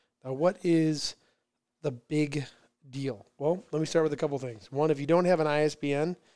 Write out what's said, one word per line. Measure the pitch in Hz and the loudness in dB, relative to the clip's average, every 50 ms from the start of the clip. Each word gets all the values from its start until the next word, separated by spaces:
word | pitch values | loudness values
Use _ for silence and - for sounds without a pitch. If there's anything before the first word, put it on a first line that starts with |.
| _ _ _ _ - | _ _ _ _ -10
Now, | 131 | -8
what | 135 131 160 180 180 - | -2 0 0 0 0 0
is | - 175 165 165 160 156 156 139 - - - _ _ _ _ _ _ _ _ _ _ _ _ _ | 0 2 4 4 4 2 0 -2 -4 -8 -10 _ _ _ _ _ _ _ _ _ _ _ _ _
the | - 147 | -8 -8
big | 123 120 - - 156 151 151 143 147 147 135 - - _ _ _ _ _ - 139 | -8 -8 -8 -4 -2 0 0 0 -2 -6 -6 -8 -12 _ _ _ _ _ -20 -14
deal? | 127 139 139 135 113 101 - _ _ | -10 -8 -6 -6 -6 -8 -12 _ _
Well, | - 143 156 175 185 - _ | -4 -2 -2 -2 -2 -4 _
let | - 156 | -4 -4
me | 156 | -2
start | 151 - 165 156 | 0 2 2 2
with | 156 147 | 2 0
a | |
couple | 139 165 151 139 135 | -2 -2 -2 -2 -4
things. | 131 123 113 104 - - | -6 -8 -12 -14 -16 -8
One, | - 139 151 160 | -2 0 2 2
if | 151 135 | 0 0
you | 143 | 2
don't | 143 165 175 180 | 2 2 4 4
have | 180 185 156 | 4 2 2
an | 156 | 2
I | 151 147 151 151 | 2 2 2 2
S | 151 - | 0 0
B | - - 143 | -2 -2 -2
N, | 139 143 151 175 180 - _ _ _ | 0 0 0 -2 -4 -6 _ _ _